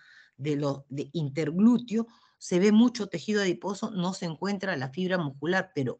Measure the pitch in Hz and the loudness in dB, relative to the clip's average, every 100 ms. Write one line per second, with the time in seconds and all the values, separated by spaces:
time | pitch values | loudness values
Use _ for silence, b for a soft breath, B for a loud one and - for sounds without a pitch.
0 | B B B - 143 143 143 139 - 139 | B B B -8 -4 -2 -2 -4 -8 -10
1 | 139 175 143 139 147 170 220 240 - 220 | -6 -4 -4 -2 -2 4 4 4 0 -4
2 | 226 b b _ - 180 208 214 247 240 | -4 b b _ -2 2 6 6 6 2
3 | 202 170 - 208 196 165 180 196 220 185 | -6 -6 -2 0 0 -2 -4 -6 -6 -4
4 | 175 185 175 151 196 202 190 156 135 135 | -4 -4 -8 -6 -6 -4 -4 -4 -6 -4
5 | 185 185 147 135 156 190 185 - 131 | -2 0 -2 -4 -2 -2 -2 -4 -4